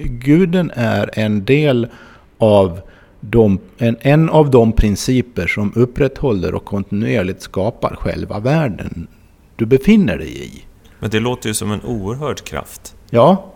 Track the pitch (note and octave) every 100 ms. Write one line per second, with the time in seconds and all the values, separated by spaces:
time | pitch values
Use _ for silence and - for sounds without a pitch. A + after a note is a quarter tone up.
0 | C#3+ A#2+ C3 D#3+ F#3 F3+ E3+ - A2+ G2+
1 | - - G#2+ G#2+ F#2+ C#3+ D3+ B2 A2+ -
2 | - - _ - A2 G2+ F#2+ F2 - -
3 | _ _ G#2 A#2 G#2+ F#2 - - A#2 A#2
4 | C#3+ D3+ D#3+ D#3 D3 B2+ A2+ G#2+ G#2+ G2
5 | - B2+ - - F2 - G#2 A2+ A#2+ -
6 | C3+ - C#3 G2+ E2+ - - G2+ G2 G2+
7 | A#2+ B2 F#2 F#2 - F#2+ G2+ - - -
8 | - E2 F2 G2+ A#2 D#3+ C#3 E2 - -
9 | E2+ _ _ _ _ - A2+ C3 - A3
10 | D3+ E2+ C2 B1+ A#1+ - - - _ -
11 | G#2+ G#2+ A#2+ B2 - G#2+ G2+ G#2 - A#2
12 | G2 B2+ D3 G#2+ - D2 - - - -
13 | - A#2 C#3 F#3+ -